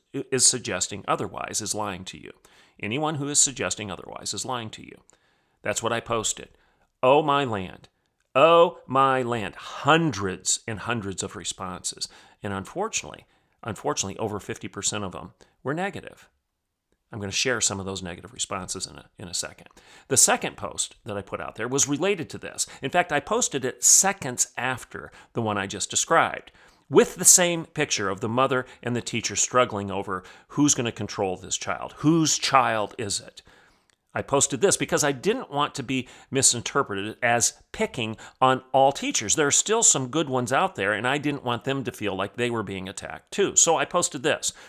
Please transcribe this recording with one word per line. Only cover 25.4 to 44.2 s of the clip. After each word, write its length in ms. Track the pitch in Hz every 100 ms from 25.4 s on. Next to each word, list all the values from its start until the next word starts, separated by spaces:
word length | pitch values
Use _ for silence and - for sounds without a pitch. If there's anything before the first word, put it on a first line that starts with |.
one 160 | 110 101
I 100 | 98
just 220 | 98 -
described, 640 | - - 165 117 65 - - - _ -
with 260 | 139 233 -
the 100 | 180
same 400 | - 175 170 160
picture 440 | - 139 - 98
of 120 | 95
the 80 | 113
mother 360 | 120 135 127 127 -
and 140 | 127 120
the 60 |
teacher 340 | - 117 - 101
struggling 560 | - 127 120 104 101
over 320 | 95 98 92 - - -
who's 240 | - 147
gonna 200 | - 117
control 420 | - 107 - 98 92
this 220 | 92 -
child. 380 | - 92 62 -
Whose 400 | 147 165 151 -
child 580 | - 135 117 110 101 -
is 220 | 104 -
it? 220 | 113 - - - _ _ _ _ _
I 80 | 113
posted 380 | 98 135 - 135
this 160 | 190 -
because 300 | 147 165 143
I 80 |
didn't 380 | 135 156 254 202
want 220 | 143 143 -
to 80 |
be 260 | 123 131 - - -
misinterpreted 880 | 135 131 117 - 151 131 98 104 113
as 300 | 120 120 113 - _
picking 460 | - 220 - 110 107 - -
on 200 | 131 127 -
all 180 | 135 135
teachers. 440 | 139 269 - 208 -
There 120 | 143
are 40 |
still 320 | - - 220
some 260 | 220 151 127
good 180 | 143 156
ones 240 | 127 123
out 240 | 135 190 -
there, 160 | 98
and 160 | 104 123
I 100 | 147
didn't 280 | 139 143 123
want 180 | 117
them 220 | - 139 123
to 80 |
feel 200 | - 104
like 220 | 92 101 -
they 140 | 120
were 140 | 113
being 260 | 98 95 95
attacked 420 | 101 - 78 _
too. 240 | - 175 -
So 220 | - 156
I 80 | 139
posted 360 | 175 170 139